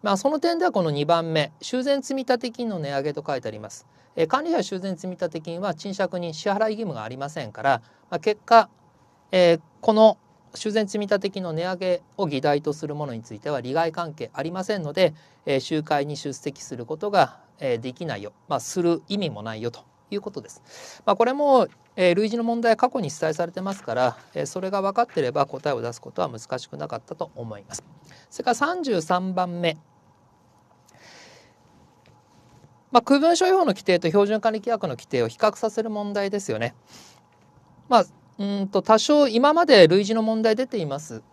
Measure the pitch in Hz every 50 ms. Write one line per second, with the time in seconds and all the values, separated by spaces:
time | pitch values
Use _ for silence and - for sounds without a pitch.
0 | - 208 202 190 - 277 302 302 - 339 339 330 349 359 - 208 180 160 147 143
1 | 147 147 175 165 165 165 160 156 147 139 - _ - - - 254 254 285 277 277
2 | 269 - 269 269 262 262 269 240 247 247 226 - 247 226 208 175 151 139 139 139
3 | 139 151 143 147 147 - 147 127 120 113 107 107 107 101 - - _ _ _ _
4 | _ _ _ - 165 160 165 262 302 339 330 320 196 - 202 185 180 196 185 165
5 | - 185 180 165 185 170 156 170 160 175 165 170 190 202 165 156 - 202 190 -
6 | 196 180 - 180 175 170 156 156 - 208 196 202 220 220 220 208 226 196 143 117
7 | 107 113 123 131 135 143 151 170 135 110 120 - 113 139 135 117 113 _ _ _
8 | _ _ - 170 - 220 214 214 _ - 233 226 208 - _ _ _ _ _ _
9 | _ _ _ _ _ _ - 185 180 170 170 160 - _ _ _ - - 220 214
10 | 220 220 196 _ _ _ _ _ _ _ - - - 214 202 220 214 190 - 214
11 | 208 196 208 196 196 208 196 196 185 175 160 156 170 185 190 175 190 185 180 175
12 | - _ _ - 202 160 143 147 151 151 143 147 151 156 147 151 - 147 147 147
13 | 151 139 120 113 104 - 113 104 _ - 147 131 117 123 131 160 165 165 160 175
14 | 170 160 156 151 - - _ - 139 165 175 185 185 - 214 202 165 147 143 -
15 | 190 160 156 - _ _ _ _ _ - 143 135 127 - 160 156 156 156 156 143
16 | 143 143 147 139 - 147 131 - - 151 135 - - - 135 120 120 117 151 160
17 | 202 208 202 190 151 131 - - _ _ _ _ - 135 123 117 117 127 127 -
18 | 175 160 120 104 101 101 _ _ _ _ 151 131 - - - 185 175 170 170 160
19 | - _ 202 202 196 156 117 101 104 113 110 110 110 120 113 - - _ _ _
20 | _ _ - 202 196 208 - - 110 - - - _ _ - - - - - -
21 | _ - 202 196 233 240 262 285 294 285 269 254 202 - - _ _ _ _ -
22 | 185 180 175 185 214 220 214 233 233 233 233 233 233 233 220 220 - 254 - 269
23 | 202 143 151 - - 160 160 - 175 170 175 185 185 196 196 196 - - 113 120
24 | 127 127 - - - _ _ 160 143 135 - 185 185 190 196 196 190 196 196 214
25 | 240 240 - 165 143 123 123 147 139 139 - 135 - 151 139 120 113 120 120 -
26 | - 120 - - 180 147 120 110 - - 135 127 - - - 143 147 147 - -
27 | _ _ 165 160 175 165 _ - 123 113 107 101 98 _ - - - - - _
28 | _ - - - - _ - - - - 240 - 285 311 359 370 339 277 226 175
29 | 156 160 185 180 185 185 185 180 180 180 175 175 175 170 156 156 _ _ _ _
30 | _ _ _ _ _ _ _ _ _ _ _ _ _ _ _ _ _ _ _ _
31 | - - - - - - - - _ _ _ _ _ _ _ _ _ _ _ _
32 | _ _ _ _ _ _ _ _ _ _ _ - _ - _ _ _ _ - 247
33 | 240 - 277 285 285 330 349 330 359 370 381 381 359 285 190 - - - 180 175
34 | - 170 156 202 202 202 214 214 208 226 220 220 202 240 233 214 - 170 131 117
35 | - _ - 127 120 113 117 - - 214 208 - - 220 226 - 220 226 214 214
36 | 208 202 202 208 202 196 196 208 196 - 113 110 117 120 - _ _ _ - -
37 | - - _ _ _ _ _ _ _ _ _ _ _ _ _ _ _ _ 262 226
38 | 185 - - _ _ _ _ - 202 202 202 202 196 190 - 196 185 - 220 226
39 | - - 294 294 294 269 214 233 254 285 302 330 349 302 277 208 175 156 170 196
40 | 208 196 226 226 220 220 226 220 220 226 220 214 262 254 - 220 170 147 135 143
41 | 151 - 123 110 104 _